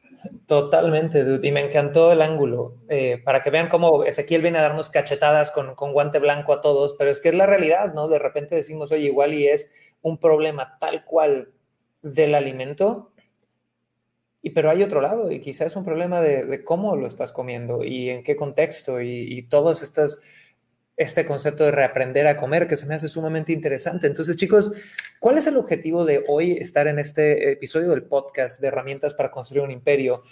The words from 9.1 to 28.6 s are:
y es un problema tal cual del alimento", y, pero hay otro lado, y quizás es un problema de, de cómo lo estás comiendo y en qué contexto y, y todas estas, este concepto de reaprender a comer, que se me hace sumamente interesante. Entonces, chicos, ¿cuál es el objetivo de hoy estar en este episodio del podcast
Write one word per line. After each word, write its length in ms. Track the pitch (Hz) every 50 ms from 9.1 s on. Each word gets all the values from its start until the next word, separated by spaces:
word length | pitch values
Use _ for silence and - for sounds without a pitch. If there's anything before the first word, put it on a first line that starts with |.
| 131 139 143 151 156
y 160 | 147 143 143
es 200 | 147 147 - _ _ _ _ _ _ _
un 160 | - 160 160 -
problema 600 | - 165 156 151 156 156 147 143 131 - - -
tal 240 | 160 160 - 156 _
cual 480 | - 160 165 156 147 139 131 123 - _ _ _ _ _ _ _ _ _ _
del 340 | _ 151 131 151 156 147 147
alimento", 760 | 143 139 135 131 127 127 139 147 - 190 214 247 240 - _ _ _ _ _ _ _ _ _ _ _ _ _ _ _ _ _ _ _ _ _ _ _ _ _ _ _
y, 100 | - 180
pero 180 | - 165 147 156
hay 120 | 160 185
otro 200 | 202 196 175 143
lado, 280 | 135 156 214 233 220 165
y 120 | 151 139
quizás 260 | - 139 135 - 156 170
es 80 | -
un 80 | 202 185
problema 380 | 170 156 165 175 175 180 175
de, 240 | 165 151 143 131 120
de 180 | 135 139 139 -
cómo 320 | - 165 180 208 208 180
lo 100 | 143 131
estás 280 | 120 - - 127 - -
comiendo 500 | - 127 127 120 120 120 120 120 120 -
y 260 | - 127 127 127 123
en 140 | 123 123 123
qué 140 | 147 143 143
contexto 640 | 151 139 135 - 160 160 - - - - 127 123
y, 80 | 123 123 123 120 117 -
y 140 | 123 127 120
todas 400 | - 147 147 147 165 160 - -
estas, 380 | - - 160 151 143 - - _ _ - - _ _ _ _ _ _ _ _ _ _ _
este 300 | - 156 - - 170 151
concepto 400 | 151 143 139 - 151 147 151 156
de 60 | 147
reaprender 560 | 147 143 131 123 - 131 131 127 131 139 147 151
a 100 | 143 147
comer, 300 | 139 131 151 175 175 170
que 100 | 156 -
se 80 | -
me 100 | 143 156
hace 140 | 151 160 147
sumamente 420 | - 165 160 156 160 160 156 165
interesante. 540 | 165 156 160 147 135 127 - 165 170 180 170
Entonces, 300 | 143 - - 160 170 170
chicos, 360 | 170 196 - 214 208 196 208 - - - - - - - - _ _
¿cuál 200 | - 233 277 311
es 80 | 302 311
el 100 | 285 254
objetivo 480 | - - 170 170 160 160 165 175 170
de 180 | 160 143 139 143 -
hoy 240 | 143 151 170 180
estar 340 | 175 - - - - 147 147 151
en 120 | 147 147
este 520 | 147 147 - 156 151 151 147 - - 139
episodio 380 | 135 - - - - 160 170 175
del 140 | 160 156 160
podcast 580 | - 139 139 139 - - 143 131 123 - -